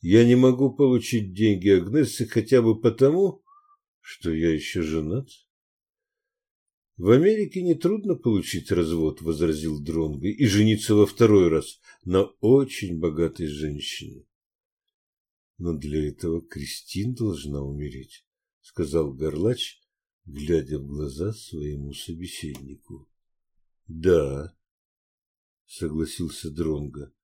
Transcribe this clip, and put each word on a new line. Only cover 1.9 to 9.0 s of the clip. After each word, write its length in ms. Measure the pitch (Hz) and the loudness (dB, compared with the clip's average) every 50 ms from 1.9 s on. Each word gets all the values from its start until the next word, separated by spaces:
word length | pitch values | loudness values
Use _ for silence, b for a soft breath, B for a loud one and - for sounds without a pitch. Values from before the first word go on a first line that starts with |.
| 113 151 147 - - - 120 107 | 0 0 0 0 0 -6 -6 -2
хотя 340 | - 120 107 - 135 127 | -2 -2 0 4 4 4
бы 180 | 117 113 110 110 | 6 4 2 4
потому, 640 | - 120 107 - 135 135 151 180 196 190 - - _ b b b b b b b _ _ _ _ | 2 0 2 4 4 4 4 4 0 0 -2 -6 _ b b b b b b b _ _ _ _
что 300 | _ - - - - 87 | _ -20 -20 -8 -6 -4
я 220 | 80 80 82 85 80 | -2 0 0 0 0
еще 300 | 76 76 - - 95 82 | 0 -4 -6 -6 -6 -4
женат". 460 | 78 78 80 76 78 90 127 139 _ - _ _ _ _ _ _ _ _ _ _ _ _ _ _ _ _ _ _ _ _ _ _ _ _ _ _ _ _ _ _ _ _ - | -2 -4 -4 -4 -4 -6 -6 -8 _ -18 _ _ _ _ _ _ _ _ _ _ _ _ _ _ _ _ _ _ _ _ _ _ _ _ _ _ _ _ _ _ _ _ -4
"В 120 | 87 95 | 4 6
Америке 520 | 117 135 165 196 220 214 208 - - 190 | 6 6 6 4 4 2 -2 -4 -4 -4
нетрудно 540 | 180 175 165 - - 175 208 220 202 208 170 | 0 0 0 0 2 -2 -2 0 -2 -4 -4
получить 560 | 131 - 123 110 98 - - - 90 - - | -2 0 0 0 0 -2 -2 -6 -8 -4 -2
развод", 500 | - 87 85 78 82 85 | 0 0 0 0 0 0